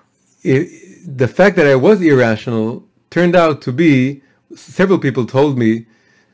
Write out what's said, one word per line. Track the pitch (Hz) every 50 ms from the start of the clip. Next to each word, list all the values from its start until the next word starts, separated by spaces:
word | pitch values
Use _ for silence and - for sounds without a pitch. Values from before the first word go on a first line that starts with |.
| _ _ _ _ _ _ _ _
it, | - - 131 139 175 - - - - - - - - 165 135
the | 123 127
fact | 113 - - 185 202 196
that | 185 151
I | 143 135
was | 131 131 190 214 185
irrational | 175 156 139 127 120 113 110 107 - 127 117 110 110 113 127 - - _ _ _ _ -
turned | - 170 180 175 170
out | 180 165 160 143 - -
to | 139
be, | 123 131 - 156 139 127 127 135 143 139 _ _ _ _ _ - -
several | - - - - - 185 190 190
people | - 147 135 110 135 113
told | - - 131 147 151 135 123
me, | 117 110 113 117 117 _ _ _ _ _ _ _ _ _